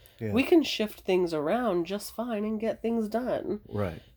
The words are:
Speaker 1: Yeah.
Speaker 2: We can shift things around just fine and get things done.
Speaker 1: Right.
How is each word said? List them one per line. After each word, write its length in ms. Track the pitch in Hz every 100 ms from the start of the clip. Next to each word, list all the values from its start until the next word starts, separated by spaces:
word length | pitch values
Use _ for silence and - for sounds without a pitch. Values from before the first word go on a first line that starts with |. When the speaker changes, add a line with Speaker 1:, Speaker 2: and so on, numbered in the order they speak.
| - -
Speaker 1:
Yeah. 120 | 110
Speaker 2:
We 100 | 226
can 200 | - 339
shift 380 | - - 214 -
things 320 | - 185 170
around 520 | 156 151 233 240 175 170
just 280 | 202 - -
fine 280 | 240 208
and 160 | 214 214
get 220 | 220 208
things 260 | 226 233 208
done. 540 | 226 254 151 - 208 -
Speaker 1:
Right. 340 | 104 92 80 -